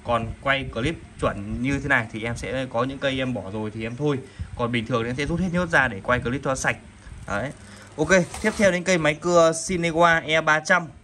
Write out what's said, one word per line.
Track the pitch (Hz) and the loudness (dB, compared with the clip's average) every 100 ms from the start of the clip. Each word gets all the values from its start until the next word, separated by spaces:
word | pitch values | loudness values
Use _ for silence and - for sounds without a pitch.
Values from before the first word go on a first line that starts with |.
Còn | - 117 113 - | -2 -2 -2 -6
quay | 139 135 131 | 0 0 0
clip | 117 127 170 - - | -4 -4 -4 -12 -4
chuẩn | 131 101 101 110 | -4 -4 -8 -4
như | 127 139 | -2 -2
thế | 135 | 2
này | 131 113 | 0 0
thì | 113 | -6
em | 110 117 | -6 -6
sẽ | 98 127 131 | -6 -6 -4
có | 117 | -2
những | 127 135 | -2 -2
cây | 139 131 | -4 -2
em | 127 | -2
bỏ | 120 95 | -4 -6
rồi | 107 107 | -6 -6
thì | 107 110 | -6 -8
em | 123 | -2
thôi. | 147 135 - - - - | -2 -2 -4 -12 -12 -4
Còn | 120 | -2
bình | 120 113 | -2 0
thường | 127 113 | -2 -2
em | 127 | -4
sẽ | 143 | -2
rút | 165 | 0
hết | 185 | 0
nhớt | 170 180 | 0 2
ra | 165 131 | 2 2
để | 101 | -2
quay | 104 123 | 0 0
clip | 120 131 | 0 -4
cho | 139 131 | -2 -2
sạch. | 143 120 - - - - - | -2 -4 -8 -20 -18 -16 -6
Đấy. | 98 127 160 - - - - | -6 -6 -10 -18 -20 -18 -4
Ok, | 151 190 170 - | 4 4 4 -2
tiếp | 214 214 | -4 2
theo | 202 | 2
đến | 180 | 2
cây | 180 185 | 2 2
máy | 151 | 2
cưa | 156 175 175 165 | 0 4 6 6
Shinewa | 160 - 185 170 160 170 165 151 | 4 -2 -2 0 4 6 6 2
E | 160 | 0
ba | 156 156 | 4 2
trăm. | 156 185 160 - | 4 2 2 -14